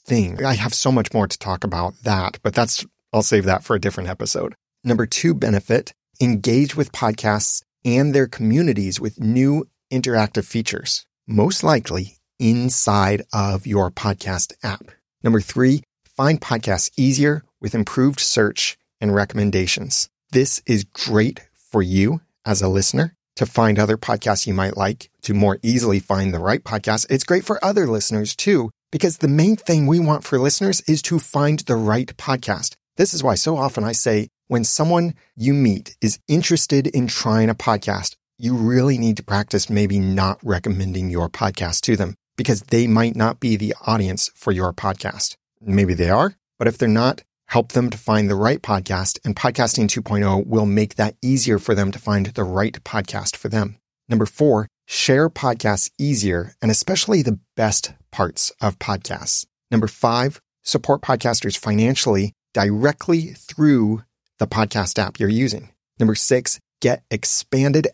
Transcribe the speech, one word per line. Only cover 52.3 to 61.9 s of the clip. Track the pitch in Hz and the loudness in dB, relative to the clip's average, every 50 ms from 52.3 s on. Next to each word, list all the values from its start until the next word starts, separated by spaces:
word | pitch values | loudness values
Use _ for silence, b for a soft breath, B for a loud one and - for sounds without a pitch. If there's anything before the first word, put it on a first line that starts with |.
| - 123 101 | -2 -4 -4
right | 92 90 95 104 113 - - - | -2 0 0 0 -2 -2 -8 -12
podcast | - - 107 95 - - 104 98 - - | -6 -4 -4 -4 -4 -6 -8 -6 -8 -8
for | - - 107 | -8 -6 -4
them. | 107 110 101 101 107 _ _ _ _ _ _ - | -2 -2 -2 -2 -6 _ _ _ _ _ _ -2
Number | 120 107 110 | 0 0 0
four, | - - - 151 147 120 107 107 - _ _ _ | 0 0 0 2 4 4 2 0 -2 _ _ _
share | - - - - - 131 135 156 165 | -10 -6 -4 2 2 4 4 4 2
podcasts | - - - 127 117 113 - 110 101 95 - - _ - | 0 -2 -2 -2 -2 0 0 0 0 0 -2 -4 _ -4
easier, | 143 147 143 110 101 95 87 85 87 - - - | -2 0 0 0 0 0 0 0 -2 -6 -8 -4
and | - 110 | 0 0
especially | 107 - - - 285 - - - 214 175 | 2 2 0 -2 -2 -2 0 2 2 2
the | 131 127 104 - _ _ - | 2 2 0 -4 _ _ -4
best | - 113 107 101 - - - - _ _ _ | -2 0 0 0 -2 -4 -6 -10 _ _ _
parts | - - 95 82 - - - - - - | -4 -2 -2 -2 -2 -4 -6 -6 -4 -2
of | 113 104 92 - | -2 -2 -2 -2
podcasts. | - - 101 95 - - 95 - - - - - - _ _ _ _ - | -4 -4 -4 -4 -6 -8 -10 -10 -6 -6 -6 -6 -6 _ _ _ _ -2
Number | 123 113 110 104 | 0 0 0 0
five, | - - - 117 117 120 127 143 151 - _ _ _ _ - | -2 0 0 0 2 2 0 -2 -4 -8 _ _ _ _ -6
support | - - 143 123 - 139 120 | -4 -4 -2 0 0 0 0
podcasters | - - 131 120 - 123 117 - - 104 95 - | 0 0 -2 0 0 0 -2 -2 -2 -4 -6 -4
financially | - 113 104 104 110 120 | -2 0 2 2 2 2